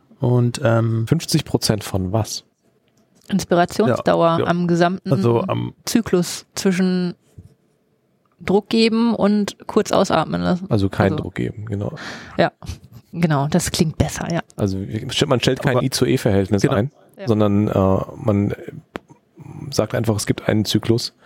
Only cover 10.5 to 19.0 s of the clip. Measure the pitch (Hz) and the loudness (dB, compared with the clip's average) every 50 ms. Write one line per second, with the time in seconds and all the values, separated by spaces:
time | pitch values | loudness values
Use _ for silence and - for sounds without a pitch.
10.5 | 180 175 190 - 123 104 95 95 - - 98 98 - 151 87 92 - - 123 120 | 0 -2 -2 -2 0 0 0 0 2 2 2 2 2 0 -4 -6 -6 -4 -4 -4
11.5 | - 107 104 110 104 98 104 117 - - - - - - - - - - 170 - | -6 -8 -10 -8 -6 -6 -6 -6 -8 -10 -14 -14 -14 -16 -16 -10 -4 -2 -2 -2
12.5 | - _ - - - - - - - - _ _ - 165 170 160 156 139 139 151 | -4 _ -14 -14 -14 -14 -18 -20 -20 -20 _ _ -4 -2 0 0 2 0 0 0
13.5 | 165 175 - - - - 180 160 - - - 156 - - - 156 170 165 - _ | 0 0 0 -2 0 0 0 -2 0 -2 -4 -4 -2 -6 -6 -4 -4 -6 -6 _
14.5 | - - 107 98 95 95 98 135 120 110 - 127 - - - - 135 120 - 135 | -6 -4 -2 -2 -2 -4 -6 -6 -8 -8 -6 -6 -2 -2 0 2 2 2 2 0
15.5 | 135 - - 143 123 123 135 131 - - - - 127 131 - 120 98 98 98 92 | 0 0 0 0 0 0 0 0 0 0 2 2 2 2 2 2 2 2 2 2
16.5 | 107 98 - - 135 98 110 143 - _ _ _ _ - 196 120 110 107 107 104 | 0 0 2 2 2 0 0 -2 -6 _ _ _ _ -10 -2 0 2 2 2 2
17.5 | 101 101 104 - - - 95 95 95 - - - - - - 110 101 101 101 95 | 4 2 2 2 2 2 2 4 2 0 -2 -6 -12 -4 -2 0 2 2 0 0
18.5 | - - - - - - - _ _ - | -2 -6 -12 -16 -16 -16 -20 _ _ -18